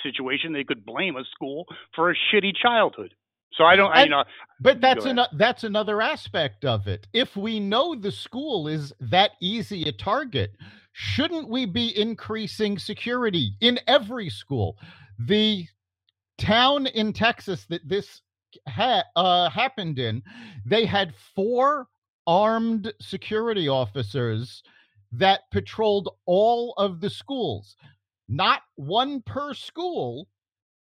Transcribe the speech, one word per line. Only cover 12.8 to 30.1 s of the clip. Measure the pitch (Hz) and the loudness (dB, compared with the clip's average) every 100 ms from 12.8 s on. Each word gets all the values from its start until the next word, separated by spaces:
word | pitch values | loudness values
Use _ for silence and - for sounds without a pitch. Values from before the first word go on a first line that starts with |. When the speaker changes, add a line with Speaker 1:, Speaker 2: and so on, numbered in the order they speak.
| - 208 233 247 233 175 113 98 | -8 -10 -4 -2 0 0 -2 2
Speaker 2:
in | 240 240 - | 2 2 4
every | 269 208 247 180 | 2 2 -8 -8
school? | 107 - 131 87 - - - - 107 | -10 -6 -2 -2 -4 -20 -20 -20 -10
The | 117 214 214 208 165 _ _ _ _ _ _ - | 0 2 2 0 -6 _ _ _ _ _ _ -6
town | - 226 254 285 262 | 2 4 4 2 0
in | 220 214 | -2 -2
Texas | - 220 226 - 180 - | 0 0 0 -6 -8 -6
that | 165 143 | -10 -4
this | 196 196 - _ _ _ - - | -6 -6 -18 _ _ _ -20 -12
ha-, | 113 240 208 - 170 | -2 0 2 0 0
uh, | 185 180 170 | 2 4 2
happened | 190 262 240 170 135 | 0 -4 -4 -6 -4
in, | 117 110 - 240 226 156 104 | -4 -4 -8 -20 -20 -12 0
they | 214 214 | 2 2
had | 202 190 - - | 0 -2 -6 -12
four | - 208 247 269 294 254 _ _ _ - | -4 -2 2 2 2 -4 _ _ _ 2
armed | 175 214 226 226 226 208 - | 4 4 2 0 -2 -4 -12
security | - 196 - 214 233 208 151 | -10 -10 -4 -4 -2 0 0
officers | 135 117 139 104 139 120 110 123 - _ _ _ _ _ | 0 0 -4 -4 -2 -2 -2 -6 -14 _ _ _ _ _
that | 117 190 196 _ | 2 4 4 _
patrolled | 202 202 - 220 202 - - - | -6 -6 -2 0 0 -2 -10 0
all | 180 220 240 240 - | 4 4 2 -2 -2
of | 202 170 | -2 -2
the | 196 | -6
schools. | - - 269 185 95 - _ - _ _ _ - | -8 -10 -6 -4 -6 -10 _ -20 _ _ _ -10
Not | 139 202 277 _ - | -2 0 0 _ -14
one | 143 208 269 277 | -4 -2 -2 -4
per | - 262 285 | -8 -8 -8
school. | 247 - - 359 330 - | -10 -14 -8 -6 -4 -6